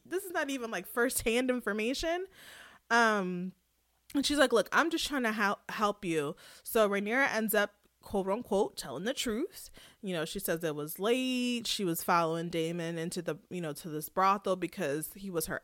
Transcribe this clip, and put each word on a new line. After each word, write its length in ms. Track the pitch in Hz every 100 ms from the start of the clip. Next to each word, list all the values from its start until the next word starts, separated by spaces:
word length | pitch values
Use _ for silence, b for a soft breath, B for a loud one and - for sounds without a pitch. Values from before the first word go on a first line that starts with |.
| -
this 180 | 349
is 80 | 392
not 160 | 339 285
even, 200 | 269 233
like, 160 | 196 190
firsthand 640 | - 247 - 240 240 254
information." 760 | 247 214 214 220 277 330 349 381 B B B B B -
Um, 600 | 233 226 208 180 180 185 - _ _ _ _ -
and 100 | 294 277
she's 120 | 294
like, 140 | 294
"Look, 160 | 226 -
I'm 180 | 208 320
just 160 | 330 -
trying 180 | 285
to 80 | 233
hel-, 280 | 220 202 - -
help 360 | - 208 202
you." 320 | 180 160 139 135 B B
So 260 | - 226 208
Rhaenyra 440 | 202 202 247 277
ends 200 | 220 220
up, 180 | 208 208 _ _ _
quote 260 | - 202 190
unquote, 480 | 214 240 196 214 -
telling 280 | 156 127
the 100 | 202
truth. 560 | 269 247 214 359 - - - B B
You 80 | 196
know, 120 | 175
she 160 | 160 202
says 240 | - 165
it 100 | 170
was 240 | 147 151 -
late. 640 | 202 254 254 254 247 240 226
She 160 | -
was 180 | 185 170
following 460 | - 175 165 165 170
Daemon 500 | 170 160 175 165 170
into 240 | 165 -
the, 140 | 170 160 -
you 100 | 180
know, 120 | 165
to 140 | 143 175
this 200 | 151 -
brothel 480 | - 190 202 202 185
because 540 | 170 - 156 147 151
he 160 | 202 196
was 160 | 170 170
her 140 | 151